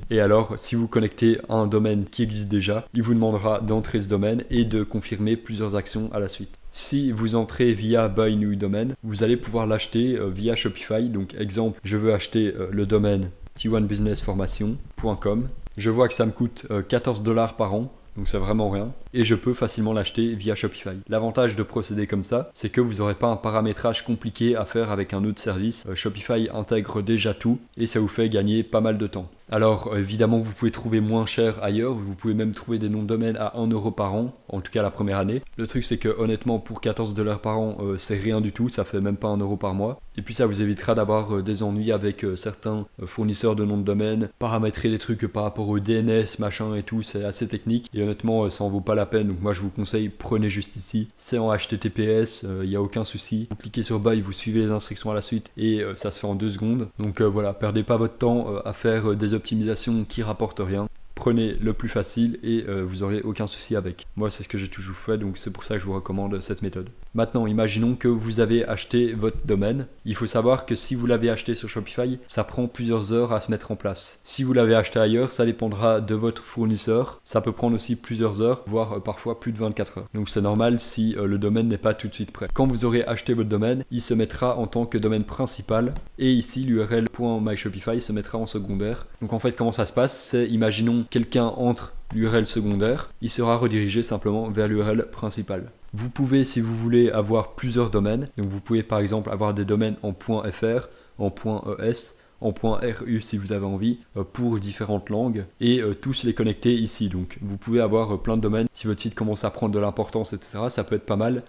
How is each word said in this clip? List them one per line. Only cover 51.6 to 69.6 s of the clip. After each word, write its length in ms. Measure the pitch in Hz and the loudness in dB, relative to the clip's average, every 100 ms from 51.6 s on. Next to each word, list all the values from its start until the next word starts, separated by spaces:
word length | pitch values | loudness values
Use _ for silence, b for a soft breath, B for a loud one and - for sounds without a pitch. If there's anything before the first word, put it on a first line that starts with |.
| - | 0
T 100 | 107 | -2
T 120 | 107 | -2
P 160 | 104 107 | 0 2
S, 400 | 110 113 - 101 | 2 2 -2 -6
euh, 180 | 95 95 | -4 -2
y 120 | 98 | 0
a 40 | |
aucun 220 | 101 113 | -2 -2
souci. 440 | 107 104 - 110 117 | -6 -6 -4 -4 -4
Vous 80 | 101 | -8
cliquez 260 | 104 120 | -8 -6
sur 160 | 107 113 | -2 0
Buy, 220 | 110 110 | 2 2
vous 100 | 98 | 0
suivez 300 | 92 113 110 | -4 -2 0
les 100 | 107 | 2
instructions 400 | 107 - 101 110 | 0 -4 -8 -4
à 20 | |
la 80 | 107 | -4
suite 280 | - 110 - - | -4 -6 -6 -2
et, 240 | 110 107 | 0 0
euh, 120 | 104 95 | -2 -4
ça 160 | 104 | -6
se 100 | - | -4
fait 60 | 104 | -4
en 80 | 98 | -2
deux 160 | 107 | -2
secondes. 360 | 98 110 120 113 - | -2 -2 -2 -4 -4
Donc, 200 | 107 92 | -4 2
euh, 60 | 107 | 2
voilà, 280 | 101 101 | 4 0
perdez 300 | 98 107 107 | 0 0 0
pas 140 | - 117 | 2 2
votre 200 | 113 - | 2 2
temps, 300 | 120 120 117 | 2 2 0
euh, 100 | 101 | -4
à 80 | - | -6
faire, 400 | 104 117 110 107 | -2 0 2 2
euh, 40 | 104 | 0
des 180 | 104 | 0
optimisations 720 | 107 - 110 110 107 - 113 104 | 0 -2 -2 0 -2 0 0 0
qui 140 | - | -4
rapportent 400 | 107 104 110 - | -4 -2 -4 -2
rien. 240 | 92 98 104 - - - | -2 -2 -4 -8 -14 -4
Prenez 380 | 123 117 110 - | 2 2 2 0
le 120 | 110 | 0
plus 160 | 104 113 | 0 -2
facile 500 | 113 98 - 117 117 | -2 -2 0 0 0
et, 220 | 113 113 101 | -2 -2 0
euh, 160 | 98 | -4
vous 200 | 92 92 | -4 -2
aurez 180 | 98 104 | -2 -2
aucun 240 | 110 101 104 | -2 -4 -6
souci 300 | - - 107 | -6 -4 -2
avec. 300 | 90 87 - - | -2 -8 -10 -4
Moi, 160 | 107 | -4
c'est 120 | - | -4
ce 40 | 104 | -8
que 100 | 101 | -6
j'ai 120 | 95 | -6
toujours 260 | - 95 92 | -8 -12 -8
fait, 220 | - 110 | -4 -2
donc 200 | 101 92 | -2 -6
c'est 140 | - | -8
pour 120 | 95 | -10
ça 120 | - 107 | -6 -4
que 60 | |
je 40 | 98 | -2
vous 80 | |
recommande 480 | 95 92 95 98 98 | -4 -4 -4 -2 -4
cette 220 | - 101 | -4 -6
méthode. 260 | 95 95 92 - - | -4 -6 -10 -12 -6
Maintenant, 320 | 113 113 123 110 | -2 0 2 2
imaginons 500 | 107 110 104 117 127 | 2 2 2 2 2
que 120 | 123 | 2
vous 320 | 117 113 110 | 2 0 2
avez 240 | 110 117 113 | 4 4 2
acheté 480 | 107 - 120 120 | -4 0 2 2
votre 320 | 113 107 - - | 2 0 0 0
domaine. 400 | 101 | 2